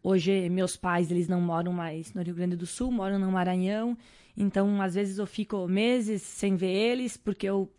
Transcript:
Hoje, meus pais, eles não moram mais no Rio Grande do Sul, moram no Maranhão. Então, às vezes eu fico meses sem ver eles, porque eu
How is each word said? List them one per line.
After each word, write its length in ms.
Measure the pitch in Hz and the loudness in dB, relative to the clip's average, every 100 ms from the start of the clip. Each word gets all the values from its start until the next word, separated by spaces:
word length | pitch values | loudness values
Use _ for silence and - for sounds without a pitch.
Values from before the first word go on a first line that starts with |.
Hoje, 440 | 180 190 170 196 175 | 2 2 4 2 2
meus 300 | 185 180 - | 0 0 -2
pais, 320 | 185 175 165 | 0 2 2
eles 180 | 175 170 | 2 2
não 140 | 180 | 2
moram 320 | 175 165 175 | 2 0 -2
mais 400 | 175 165 160 160 | -2 -4 -8 -8
no 80 | - | -6
Rio 140 | 175 175 | -6 -2
Grande 200 | 180 175 | -2 -2
do 120 | 175 | -6
Sul, 240 | - 254 | -4 -2
moram 260 | 240 196 196 | 0 0 0
no 140 | 190 | 2
Maranhão. 640 | 185 180 185 185 214 233 240 - - - - | 2 2 2 0 0 -2 -4 -10 -20 -12 -2
Então, 420 | 202 196 202 202 | 0 2 2 2
às 140 | 190 | 0
vezes 240 | 180 202 190 | 0 -2 -2
eu 80 | 196 | -4
fico 420 | - 208 202 180 | -4 -4 -2 0
meses 540 | 190 226 247 214 208 | 2 4 2 0 -4
sem 340 | - - 202 185 | -6 -2 0 2
ver 160 | 185 | 2
eles, 460 | 190 226 247 247 - | 2 2 0 -4 -6
porque 300 | 214 196 196 | -6 -4 0
eu 240 | 196 190 | 0 -2